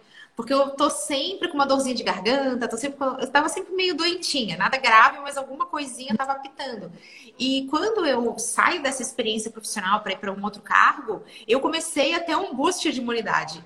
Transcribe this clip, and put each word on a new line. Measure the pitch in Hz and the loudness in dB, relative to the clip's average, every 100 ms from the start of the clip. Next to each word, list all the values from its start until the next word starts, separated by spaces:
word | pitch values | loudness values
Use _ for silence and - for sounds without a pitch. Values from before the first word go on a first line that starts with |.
| - - - - | -16 -20 -16 -12
Porque | 233 | 0
eu | 269 277 | 2 2
tô | 277 302 | 2 0
sempre | - - 277 330 392 349 | 0 -4 -4 -4 -4 -4
com | 285 | 0
uma | 269 | 2
dorzinha | 269 254 | 2 2
de | 247 | -2
garganta, | 202 185 190 277 269 240 226 | -2 -2 0 2 2 -2 -4
tô | 226 | -4
sempre | 285 277 | -6 -4
com, | 269 254 | -4 -2
eu | 254 | 0
tava | 285 311 | 2 2
sempre | 370 381 370 | -2 -4 0
meio | 370 311 | 0 2
doentinha, | 339 359 - 285 208 165 | 0 -2 -2 -2 -2 0
nada | 202 262 | 0 2
grave, | 247 220 262 285 | 6 8 8 4
mas | 285 277 | -6 -8
alguma | 269 277 349 | -8 -6 -4
coisinha | 302 277 233 262 220 | -4 -6 -8 -4 -2
tava | 269 277 | -2 -4
pitando. | 330 - 269 220 175 170 - - 240 - | -8 -10 -10 -10 -12 -16 -20 -20 -20 -4
E | 262 269 269 | 0 0 0
quando | 302 403 440 320 | 0 2 2 2
eu | 247 233 214 | 2 0 -2
saio | - - 208 349 | -4 0 2 2
dessa | 277 269 | -2 -2
experiência | 233 - 220 220 220 | -4 -4 -4 -4 -6
profissional | 226 - 220 185 208 | -10 -6 -2 2 2
pra | 202 | 2
ir | 190 | -4
pra | 202 | -4
um | 196 | -4
outro | 202 208 | -6 -8
cargo, | - 185 226 294 240 190 - - - | 2 6 6 4 -2 -6 -8 -14 0
eu | 254 | 2
comecei | 285 320 311 302 285 339 | 2 0 -2 0 2 0
a | |
ter | 339 311 | 0 -2
um | 381 254 | -2 0
boost | 311 370 330 | 0 0 -2
de | 247 | -2
imunidade. | 240 233 190 156 160 - | -2 -2 0 0 0 -8